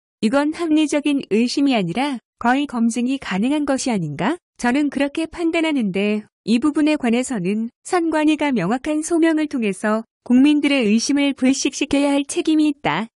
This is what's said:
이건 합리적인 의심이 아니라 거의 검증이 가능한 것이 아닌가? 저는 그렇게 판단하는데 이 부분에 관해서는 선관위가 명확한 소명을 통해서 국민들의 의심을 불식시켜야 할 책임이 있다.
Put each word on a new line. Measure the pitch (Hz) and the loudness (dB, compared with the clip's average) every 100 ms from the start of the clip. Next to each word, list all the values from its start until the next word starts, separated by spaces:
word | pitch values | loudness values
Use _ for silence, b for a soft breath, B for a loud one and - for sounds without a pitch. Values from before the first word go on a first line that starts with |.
| _ - | _ -4
이건 | 214 277 294 | 0 2 0
합리적인 | 320 339 302 311 294 294 277 - | -2 0 2 2 0 0 -2 0
의심이 | 214 240 - 285 240 | 0 0 0 0 0
아니라 | 170 196 285 240 _ - | -2 -2 -4 -6 _ -4
거의 | 233 269 294 | 0 0 0
검증이 | 247 233 240 247 269 | 0 0 0 -2 -4
가능한 | - 190 247 302 285 | -4 -2 0 0 -2
것이 | 262 262 | -2 -2
아닌가? | 214 156 147 175 349 _ - | -2 -4 -4 -4 -4 _ -4
저는 | 240 269 294 | -2 0 0
그렇게 | 262 285 311 320 | -2 -4 -4 -8
판단하는데 | - 330 339 320 285 208 185 208 214 - _ - | -4 -2 0 0 -2 -2 -2 -2 -2 -6 _ -2
이 | 233 | 0
부분에 | 302 294 302 302 | 0 0 0 0
관해서는 | 240 233 254 233 175 214 226 _ | 0 -2 -2 -4 -4 -4 -6 _
선관위가 | - 370 330 311 302 302 294 | -4 -2 0 2 2 2 0
명확한 | 233 175 262 311 302 | 0 0 -2 -2 -4
소명을 | 311 339 330 311 302 | -2 2 2 2 -2
통해서 | 269 214 190 214 220 - _ | -2 -4 -2 -2 -2 -4 _
국민들의 | - 247 294 294 285 277 214 | 2 4 6 4 2 2 2
의심을 | 226 - 285 285 | 2 2 0 0
불식시켜야 | 269 254 269 285 - 294 277 285 | 2 2 2 -2 -4 -2 0 2
할 | 285 277 | 0 -2
책임이 | 349 320 311 302 | -4 0 2 2
있다. | 294 151 156 226 | 0 -2 -2 -4